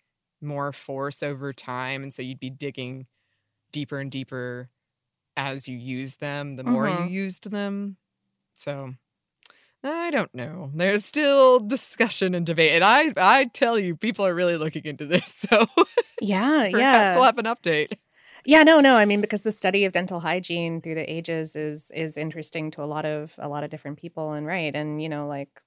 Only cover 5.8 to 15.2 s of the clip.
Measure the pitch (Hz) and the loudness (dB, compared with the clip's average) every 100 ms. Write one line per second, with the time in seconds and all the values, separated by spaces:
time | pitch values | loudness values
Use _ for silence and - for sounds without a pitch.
5.8 | 127 127 135 - 147 143 143 131 131 233 | -8 -8 -10 -10 -8 -8 -8 -8 -2 0
6.8 | 214 175 175 185 196 185 202 202 202 202 | 0 -2 -4 -6 -8 -10 -10 -8 -6 -6
7.8 | 202 190 _ _ _ _ _ _ - 143 | -10 -14 _ _ _ _ _ _ -12 -10
8.8 | 135 127 _ _ _ _ _ _ _ _ | -12 -16 _ _ _ _ _ _ _ _
9.8 | 269 330 339 285 165 123 120 170 139 151 | -8 -6 -2 -2 -4 -8 -12 -10 -10 -2
10.8 | 185 208 - 294 294 277 262 247 208 269 | 0 0 -2 0 4 6 8 6 2 -6
11.8 | - - 226 - 190 180 170 160 156 160 | -6 -2 -2 0 -2 -2 -2 4 4 6
12.8 | 190 262 320 - 185 262 269 - 240 226 | 6 6 4 4 6 6 4 0 0 2
13.8 | 180 160 220 214 190 170 180 165 156 151 | 0 -2 -4 0 0 2 0 0 -4 -6
14.8 | 156 139 147 180 | -10 -10 0 0